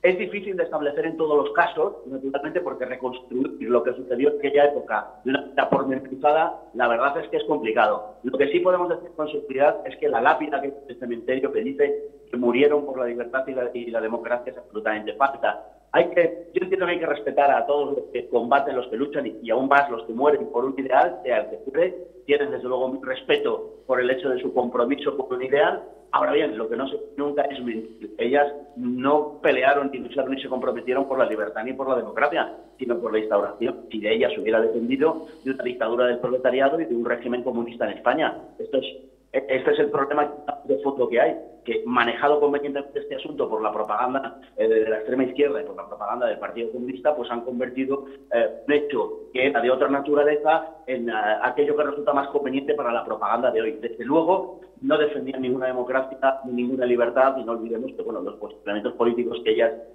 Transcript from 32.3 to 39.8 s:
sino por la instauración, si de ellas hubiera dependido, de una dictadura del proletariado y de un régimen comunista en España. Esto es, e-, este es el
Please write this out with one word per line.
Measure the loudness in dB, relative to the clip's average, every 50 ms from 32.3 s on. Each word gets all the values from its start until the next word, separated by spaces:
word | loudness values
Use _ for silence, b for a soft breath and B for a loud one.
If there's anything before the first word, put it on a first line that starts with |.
| 2 0 -2 -2 -6 -16 -18 -20 _ _
sino | -4 -2 -2 -2
por | -2 0 0
la | 0
instauración, | 0 2 2 2 2 0 -4 -4 -4 -4 -4 -6 -12 -8
si | -8 -4
de | 0 0
ellas | 2 2 2 0 0
hubiera | 0 0 2 2 4
dependido, | 4 2 2 0 0 0 0 2 2 2 2 -2 B B B B
de | -6 -6
una | -4 -4 -4
dictadura | -6 -2 -2 -2 0 2 2 2
del | 2 2 0
proletariado | 0 -2 -2 -2 -2 -2 0 2 2 2 2 0
y | -2
de | -2 -2
un | -2 0
régimen | 0 -2 -2 -2 -4 -4 -4
comunista | -4 -4 -4 -4 -4 -6 -4 -4 -4 -4
en | -4
España. | 0 0 0 2 2 0 -2 -2 -6 -14 -18 -12 -12
Esto | -10 -2 -2
es, | -2 -2 -2 -10 -12 -18 -20 _ _ _ _
e-, | -4 -4 -2 0
este | -2 0 2 2
es | 2
el | 2